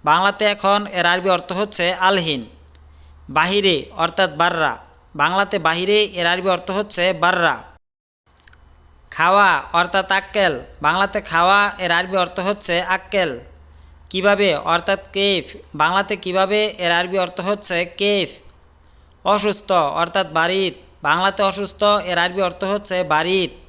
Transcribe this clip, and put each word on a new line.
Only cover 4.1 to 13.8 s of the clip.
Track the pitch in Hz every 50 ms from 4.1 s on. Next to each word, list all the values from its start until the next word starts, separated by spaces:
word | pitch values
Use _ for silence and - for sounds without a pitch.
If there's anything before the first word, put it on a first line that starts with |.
| 165 - 190 170 147
বাররা, | 147 170 175 170 165 156 139 113 - - - - _ _ - -
বাংলাতে | 151 143 165 180 190 202 190 208 190
বাহিরে | 156 160 165 170 185 190 208 214 208 202 180 175
এর | 170
আরবি | 170 175 185 180 190
অর্থ | 180 175 - -
হচ্ছে | 185 202 208 202 - 185 175 185 180
বাররা। | 160 170 180 185 175 170 156 131 107 - - - _ _ _ _ _ _ _ _ _ _ _ _ - _ - - - - - - - _ - _ _ - _
খাওয়া | - - 160 175 190 202 202 190 165 139 131 - -
অর্থাৎ | 170 175 170 - 196 190 190
আক্কেল, | 196 190 190 - - 214 196 175 143 120 127 - - -
বাংলাতে | 147 147 165 185 196 196 - 208
খাওয়া | 202 - 160 165 175 185 196 202 202 202 185
এর | - 185 170
আরবি | 170 170 185 180 190
অর্থ | 190 180 175 - 196
হচ্ছে | 180 196 208 202 - - 170 175 175 180 185
আক্কেল। | 185 - - - 196 180 156 127 120 131 - - - - - - -